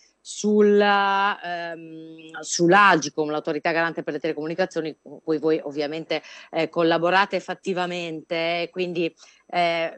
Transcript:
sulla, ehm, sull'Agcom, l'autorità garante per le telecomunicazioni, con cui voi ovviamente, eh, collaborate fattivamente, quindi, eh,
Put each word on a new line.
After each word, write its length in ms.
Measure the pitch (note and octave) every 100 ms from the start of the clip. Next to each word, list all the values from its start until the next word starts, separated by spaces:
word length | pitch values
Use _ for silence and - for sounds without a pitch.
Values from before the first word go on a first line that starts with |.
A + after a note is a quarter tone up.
| _ _ -
sulla, 1120 | - G#3 G#3 G#3 G3+ G3+ G3+ G3 G3 G3+ G3+
ehm, 1000 | F3 F3 E3+ E3 E3 D#3+ D#3+ D#3+ D#3+ D#3+
sull'Agcom, 880 | D#3 - E3+ G3 G3+ E3+ C3 - D3+
l'autorità 400 | D3+ D#3+ D3+ E3+
garante 300 | D#3+ E3 E3
per 120 | E3
le 40 | D3
telecomunicazioni, 760 | D#3+ D3 D#3 E3+ F#3 E3+ D#3 C#3
con 200 | - C#3+
cui 140 | - D#3
voi 240 | D#3 D#3
ovviamente, 600 | D3 C#3+ C#3+ D#3+ D#3 D#3 - - -
eh, 200 | E3 D#3+
collaborate 720 | F3+ E3 E3+ E3+ F#3 G3+ F#3+
fattivamente, 1300 | - F3+ F#3+ F3+ F3+ F3 E3+ D#3+ - E3 E3 E3+ E3+
quindi, 420 | F#3 F3+ E3+ E3 _ - _ -
eh, 460 | F3 E3+ E3 E3